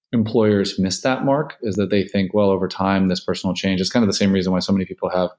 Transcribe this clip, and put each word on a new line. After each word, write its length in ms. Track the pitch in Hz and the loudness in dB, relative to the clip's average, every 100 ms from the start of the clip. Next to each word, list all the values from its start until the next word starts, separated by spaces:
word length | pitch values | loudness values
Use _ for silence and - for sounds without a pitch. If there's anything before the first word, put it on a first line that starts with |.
| - | -4
employers 680 | 120 110 120 107 101 98 - | -2 0 2 4 2 0 0
miss 220 | 92 92 | -2 0
that 240 | 135 127 147 | -2 0 0
mark, 300 | 139 151 - | 0 -2 -6
is 140 | 113 98 | -6 -2
that 140 | 95 | 0
they 140 | 101 | 0
think, 300 | 92 101 92 | 0 -2 0
well, 160 | 104 101 | 2 2
over 180 | 95 92 | 2 -2
time, 400 | - 95 98 95 | -2 0 2 2
this 120 | 90 | 0
person 280 | - 90 95 | -4 -4 -4
will 80 | 90 | -2
change. 260 | 98 95 | -2 0
It's 100 | 92 | 0
kind 120 | 123 | 2
of 40 | 107 | 2
the 60 | |
same 180 | 95 101 | 2 2
reason 220 | 98 92 | 2 2
why 60 | 92 | 0
so 120 | 90 | 0
many 140 | 98 92 | 0 -2
people 240 | 92 92 | -6 -4
have 200 | 90 90 | -2 -2